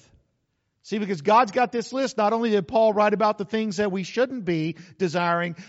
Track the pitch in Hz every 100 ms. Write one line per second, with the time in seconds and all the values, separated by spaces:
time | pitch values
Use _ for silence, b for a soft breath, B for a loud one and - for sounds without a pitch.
0 | _ _ _ _ _ _ _ _ - 214
1 | 196 170 170 226 226 247 247 240 - 262
2 | 262 - 208 226 233 208 - 226 220 208
3 | 208 208 214 214 196 220 220 180 208 190
4 | 175 233 254 254 180 165 160 160 B -
5 | 180 175 170 170 175 165